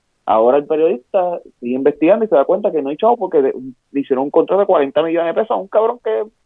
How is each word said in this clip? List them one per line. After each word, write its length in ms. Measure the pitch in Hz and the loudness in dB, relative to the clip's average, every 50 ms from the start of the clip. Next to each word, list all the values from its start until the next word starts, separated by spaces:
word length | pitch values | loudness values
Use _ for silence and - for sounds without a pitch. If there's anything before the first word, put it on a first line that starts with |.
| _ _ _ _ _ | _ _ _ _ _
Ahora 320 | - 104 113 113 123 127 | 0 2 2 4 4 2
el 100 | 147 147 | 2 0
periodista 760 | 143 156 151 160 165 214 247 - _ - 190 180 180 170 - - - _ _ | 0 0 0 0 0 0 -2 -6 _ -2 -2 -2 -2 -4 -8 -10 -16 _ _
sigue 140 | 123 120 127 | -8 -6 -4
investigando 500 | 131 139 147 143 - 156 165 208 226 220 | 0 0 0 0 2 2 2 4 2 2
y 40 | 214 | 2
se 80 | 170 | 2
da 80 | 143 135 | 2 4
cuenta 260 | 156 175 208 208 202 | 2 0 0 0 -2
que 100 | 165 156 | -2 -2
no 100 | 135 135 | -4 -4
hay 60 | 151 | -4
chavos 220 | - 220 226 240 240 | 0 0 0 0 0
porque 240 | 190 185 170 151 | -2 0 0 2
de-, 120 | 135 131 - - 131 131 127 _ _ _ | 2 0 -2 -6 -10 -14 -16 _ _ _
le 100 | - 139 | -6 -6
hicieron 240 | 135 - 135 127 139 | -4 -2 -2 -2 -2
un 60 | 147 | 0
contrato 300 | - 165 151 - 180 196 | 0 0 2 2 2 0
de 60 | 202 | 2
cuarenta 360 | 196 185 156 143 139 - 147 | 2 2 2 0 0 0 -2
millones 320 | 160 165 165 170 165 165 165 | -2 0 0 -2 -2 -2 -2
de 60 | 208 | -2
pesos 100 | 220 - | -2 -2
a 60 | 240 | -4
un 100 | 190 190 | -6 -4
cabrón 320 | 196 - 220 220 226 247 247 | -2 0 0 0 0 -2 -4
que 220 | - 226 220 220 214 220 - _ _ | -6 -4 -4 -4 -6 -8 -12 _ _